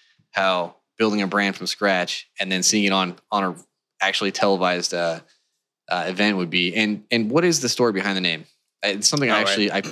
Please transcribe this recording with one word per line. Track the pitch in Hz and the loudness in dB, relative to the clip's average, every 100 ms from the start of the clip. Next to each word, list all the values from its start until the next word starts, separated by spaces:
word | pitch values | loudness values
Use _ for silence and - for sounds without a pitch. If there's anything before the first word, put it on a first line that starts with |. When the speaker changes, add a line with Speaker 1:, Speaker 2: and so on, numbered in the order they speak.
| _ _ _ | _ _ _
Speaker 1:
how | - 95 90 87 - _ _ | 0 2 0 -2 -10 _ _
building | 110 104 | 0 2
a | 95 | 0
brand | 101 101 95 | 0 0 -2
from | 90 | -6
scratch | - 101 92 87 - - - | -2 0 0 -2 -6 -10 -8
and | 95 | -4
then | 92 | 0
seeing | 95 110 101 | 2 2 2
it | |
on, | 95 92 87 _ | 2 0 -4 _
on | 104 | -2
a | 95 85 - _ _ _ | -2 -4 -14 _ _ _
actually | 98 98 101 | -2 0 -2
televised, | 92 104 95 90 90 87 87 | 0 2 2 2 0 -2 -2
uh, | 85 82 - _ _ _ _ _ - | -2 -4 -10 _ _ _ _ _ -6
uh, | 90 85 | -4 -4
event | 92 104 98 | 0 0 2
would | 87 | 0
be. | 90 90 104 | 0 0 0
And, | 107 104 - | -2 -2 -2
and | 120 110 | -2 0
what | 139 175 | 2 2
is | 156 | 0
the | 123 | -2
story | - 120 | 0 0
behind | 95 101 95 | 0 -2 -2
the | |
name? | 92 80 - _ _ _ | -2 -4 -8 _ _ _
It's | 104 101 107 | -4 0 0
something | 147 131 | 2 2
I | 107 | 2
Speaker 2:
Oh, | |
right. | 101 | 2
Speaker 1:
actually, | 101 101 | 2 0
I | 98 98 | 0 -4